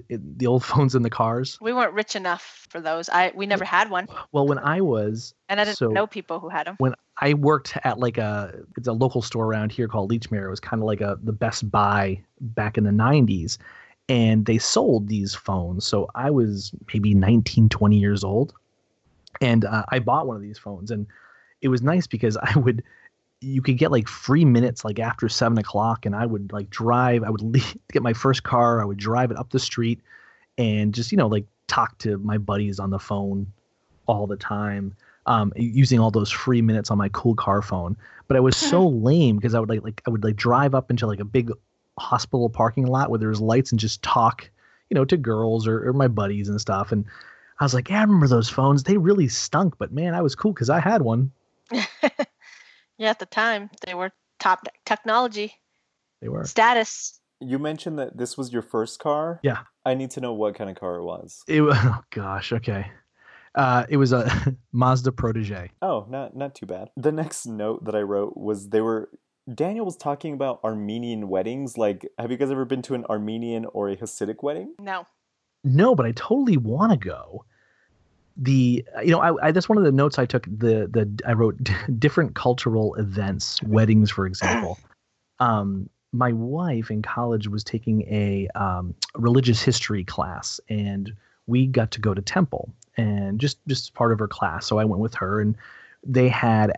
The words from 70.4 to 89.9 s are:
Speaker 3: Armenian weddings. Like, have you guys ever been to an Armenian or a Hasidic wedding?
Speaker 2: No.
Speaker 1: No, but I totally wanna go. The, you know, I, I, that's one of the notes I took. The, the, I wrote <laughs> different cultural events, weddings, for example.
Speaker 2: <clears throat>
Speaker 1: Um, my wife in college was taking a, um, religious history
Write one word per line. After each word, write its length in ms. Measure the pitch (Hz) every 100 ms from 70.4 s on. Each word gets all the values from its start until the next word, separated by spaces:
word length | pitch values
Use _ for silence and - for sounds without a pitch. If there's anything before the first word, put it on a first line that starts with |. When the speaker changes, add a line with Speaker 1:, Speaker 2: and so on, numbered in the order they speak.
| 135 120
Speaker 3:
Armenian 640 | 110 110 104 110 120 113 104
weddings. 500 | 95 98 127 135 -
Like, 260 | 107 95 - -
have 140 | 117
you 40 | 123
guys 140 | 139
ever 140 | 135
been 180 | 127 131
to 120 | 123
an 100 | 127 113
Armenian 580 | 107 107 113 117 117 113
or 220 | - 101
a 80 | 98
Hasidic 460 | 110 - 98 -
wedding? 320 | 143 156 196 339
Speaker 2:
No. 260 | 202 190 170 _ _ _ _ _
Speaker 1:
No, 320 | 139 135 220
but 100 | 220
I 80 | 117
totally 440 | 117 - 254 262 160
wanna 400 | 110 127 220 170
go. 480 | 98 62 - 95 - _ _ _ _ _ _ _ _ -
The, 440 | 131 135 123 120 120 -
you 80 | 123
know, 80 | 165
I, 300 | 170 165 151
I, 20 |
that's 180 | 170 175
one 100 | 214
of 60 |
the 60 | 175
notes 260 | 135 143 -
I 60 | 123
took. 180 | 127
The, 420 | 87 107 117 110 95
the, 220 | 117 104 104 -
I 60 |
wrote 240 | 113 113 - 127 92
<laughs> 200 | - 120
different 380 | 147 - 143 -
cultural 580 | 127 123 - 110 107
events, 640 | - 104 95 101 98 - -
weddings, 460 | 110 110 110 110 107
for 160 | - 95
example. 520 | 92 92 117 98 90
Speaker 2:
<clears throat> 40 | _ _ _ _ _ -
Speaker 1:
Um, 480 | 123 110 101 95 98 _ _
my 200 | 120 123
wife 580 | 113 117 151 175 120 110
in 100 | 107
college 460 | 104 - 120 113 104
was 160 | 104
taking 400 | - 113 113 110 -
a, 360 | 104 101 98 95 -
um, 360 | 98 90 90 87 -
religious 480 | - 117 123 123 113
history 400 | - 117 -